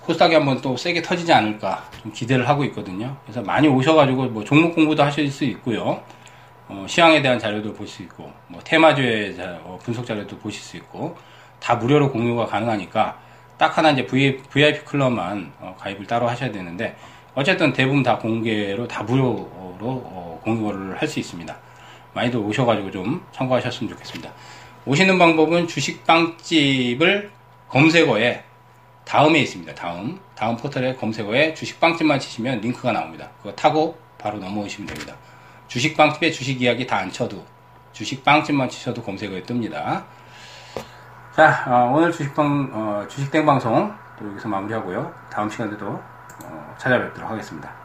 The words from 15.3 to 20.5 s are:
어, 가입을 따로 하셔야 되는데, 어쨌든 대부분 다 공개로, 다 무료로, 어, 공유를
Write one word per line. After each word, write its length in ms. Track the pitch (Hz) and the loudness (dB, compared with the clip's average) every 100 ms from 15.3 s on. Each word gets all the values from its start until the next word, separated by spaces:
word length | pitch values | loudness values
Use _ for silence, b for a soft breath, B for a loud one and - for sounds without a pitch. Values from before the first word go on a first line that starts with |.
| 101 80 - | -6 -8 -14
어, 160 | 90 92 | -16 -10
가입을 260 | 101 98 98 | -10 -10 -4
따로 200 | 120 120 | 0 0
하셔야 240 | 123 131 | -2 -6
되는데, 460 | 104 87 87 110 - B B B - | -6 -10 -6 -8 -8 B B B -2
어쨌든 360 | 143 185 151 | 2 4 2
대부분 320 | - 131 143 | 4 2 4
다 140 | 123 107 | 2 0
공개로, 680 | 110 113 113 107 101 98 120 | 0 -2 0 -2 -2 -4 -6
다 160 | - | -6
무료로, 440 | 104 131 131 101 92 87 92 92 | 0 2 2 0 -6 -14 -16 -8
어, 600 | 113 127 - 92 85 82 | -8 -8 -10 -14 -14 -8
공유를 560 | 110 | -4